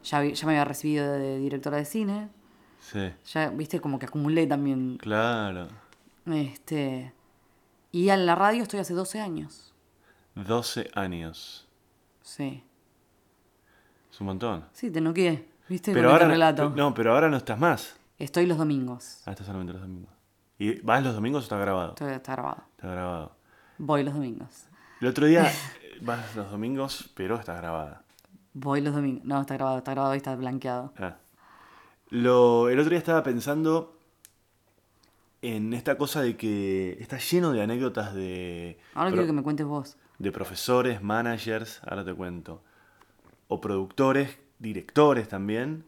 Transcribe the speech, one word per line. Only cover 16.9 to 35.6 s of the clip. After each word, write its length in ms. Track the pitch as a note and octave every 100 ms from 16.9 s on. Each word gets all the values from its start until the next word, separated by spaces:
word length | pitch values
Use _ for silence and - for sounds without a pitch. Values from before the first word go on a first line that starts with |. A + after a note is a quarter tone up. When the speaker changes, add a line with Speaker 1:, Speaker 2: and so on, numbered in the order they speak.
Speaker 2:
pero 180 | A#2+ A2+
ahora 160 | B2 D#3+
no 80 | C#3
estás 220 | - A2
más. 380 | E3+ C#3+ - - _ _
Speaker 1:
Estoy 280 | C#3 F3 F3
los 100 | D#3+
domingos. 680 | D#3 C#3+ B2+ A#2+ - - -
Speaker 2:
Ah, 60 |
estás 140 | G2 G2
solamente 260 | F#2+ F2+
los 100 | F2+
domingos. 280 | F#2 F#2 F#2 _ _ _ _ _
¿Y 220 | G#2 -
vas 220 | A2 B2
los 120 | C3
domingos 280 | G#2+ A2 D3
o 20 |
está 140 | A2 G#2
grabado? 320 | G2+ F#2+ E2+
Speaker 1:
Estoy, 220 | - D3
está 200 | C3+ C3
grabado. 300 | C3 C#2 - - _
Speaker 2:
Está 120 | F#2
grabado. 440 | F2+ F2+ F2 D2+ _ _ _ _ _
Speaker 1:
Voy 240 | D3 D3
los 100 | C#3
domingos. 520 | C#3+ C3 A2 B2+ - - _ - -
Speaker 2:
El 80 | A#2+
otro 180 | C3 D3+
día, 180 | E3+
Speaker 1:
<laughs> 380 | - - - -
Speaker 2:
eh, 160 | - -
vas 320 | A#2 A#2 A2 G#2+
los 140 | G2
domingos, 600 | G#2 A2+ C3+ C3+ - -
pero 220 | - F#2 A2+
estás 200 | - E2+
grabada. 440 | E2+ E2 D2+ C#2+ _ _ _ - _
Speaker 1:
Voy 280 | C#3 C#3 C#3
los 140 | C#3+
domingos. 300 | C#3+ C#3+ B2+
No, 160 | - C#3
está 140 | C#3
grabado, 240 | C3+ C3+ C3
está 140 | C3
grabado 220 | C3+ C#3
y 40 | C3+
está 180 | C3+ B2+
blanqueado. 560 | B2+ C3 C3 B2 C3+ -
Speaker 2:
Ah. 180 | F#2 - _ _ _ - - - - _ _
Lo, 580 | A#2+ B2 B2 A#2+ A#2 A#2+
el 100 | B2+
otro 120 | D3+
día 80 | E3+
estaba 240 | D#3+ E3
pensando 760 | C#3+ A#2+ A#2 D3 D#3+ E3 E3 _ _ _ - _ _ _ _ _ _ _ _ _ _ _
en 300 | B2 A2